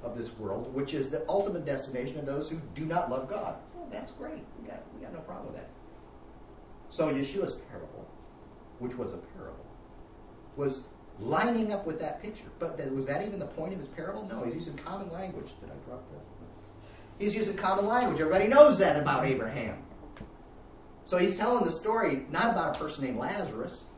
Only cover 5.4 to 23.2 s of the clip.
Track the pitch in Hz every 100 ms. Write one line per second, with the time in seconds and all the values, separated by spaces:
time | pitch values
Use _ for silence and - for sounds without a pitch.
5.4 | - - - - - - - - - -
6.4 | - - - - - - 156 135 139 196
7.4 | 180 - - - - - - - - -
8.4 | - - - - 123 123 - - - 95
9.4 | - - - - - - - - - -
10.4 | - 147 143 127 - - - - 110 156
11.4 | 226 226 214 202 165 151 156 151 208 -
12.4 | - - 165 151 139 135 131 147 202 196
13.4 | - - 190 190 139 - 190 214 208 113
14.4 | 117 156 165 143 - 190 185 165 190 -
15.4 | - - - 143 131 123 - 147 - -
16.4 | - - - - - - - - 202 214
17.4 | 202 196 190 202 202 240 247 151 156 190
18.4 | 202 269 302 226 190 147 143 135 135 127
19.4 | 110 117 110 - - - - - - -
20.4 | - - - - - - - 180 202 -
21.4 | 226 240 170 - 214 226 196 135 - 165
22.4 | 226 180 156 - 151 - 131 120